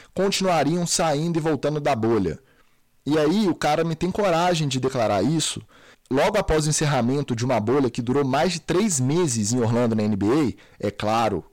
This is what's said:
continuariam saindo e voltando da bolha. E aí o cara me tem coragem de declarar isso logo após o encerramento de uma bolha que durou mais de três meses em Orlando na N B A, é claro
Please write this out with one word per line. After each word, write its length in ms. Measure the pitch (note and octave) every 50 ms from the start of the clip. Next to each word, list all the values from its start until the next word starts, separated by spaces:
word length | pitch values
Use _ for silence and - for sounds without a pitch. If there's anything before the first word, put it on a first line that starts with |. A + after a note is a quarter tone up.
| - -
continuariam 720 | - - F#3+ G3+ F#3+ - F#3+ F#3 F3 D#3+ C3+ C#3+ E3 F3+ F3
saindo 520 | D#3+ - - E3+ D#3+ C#3+ C#3+ D#3+ E3+ E3 E3
e 20 |
voltando 380 | D3+ D#3+ D3+ B2+ - D3 D3+ D3+
da 160 | C#3+ D3+ C#3
bolha. 460 | A2 A2 A2+ A#2 G#2+ F#2+ E2 C#2+ - _ _ _ _ _ _ _ _ _ _ _ _ -
E 120 | C3+ D3+
aí 300 | D#3 D3+ D3 F3 G#3+ A3
o 80 | F3+ C#3+
cara 300 | - - D3+ D3+ D#3+ E3
me 100 | E3 D#3+
tem 160 | - F3 F3+
coragem 560 | - - G3+ F#3+ E3 D#3+ F3 F3+ F3+ D#3 D#3
de 140 | C#3 B2+ C3
declarar 420 | B2+ C3 - B2+ A2 G#2 G#2 G2
isso 400 | F#2+ C3 E3 D#3 D3 - - A2 - - - - - - - _ _ -
logo 280 | B2 C3+ D#3+ G3+ G#3+ G#3
após 280 | F#3+ - D#3+ D#3 D3
o 40 | D#3
encerramento 640 | D3+ - D#3+ C#3+ D3 C3 A#2 A#2+ C3+ D3 C#3 - B2+
de 100 | A2 B2
uma 140 | C3+ B2+ A2
bolha 320 | G#2+ A2+ B2+ D3 C3+ A#2
que 100 | - -
durou 240 | A#2+ A#2 C3 C#3+ C#3+
mais 280 | C3 B2+ C#3+ E3 F#3
de 80 | E3+ D#3+
três 400 | - - D#3+ F3+ A3 A3 E3 C3
meses 520 | B2+ C3 D3 F3 F#3 D3 A#2 A2+ G#2 G2+
em 80 | B2 B2+
Orlando 340 | A#2 A2 A#2 A#2 B2 A2+ A2+
na 100 | A2 G#2+
N 120 | G#2+ G#2+
B 100 | F#2+ G2+
A, 600 | G#2 B2+ D#3+ D3+ A2 F#2 - - - - - -
é 40 | G#2
claro 540 | - - - G#2+ A2 A#2 A#2 G#2+ G2 D#2+ - -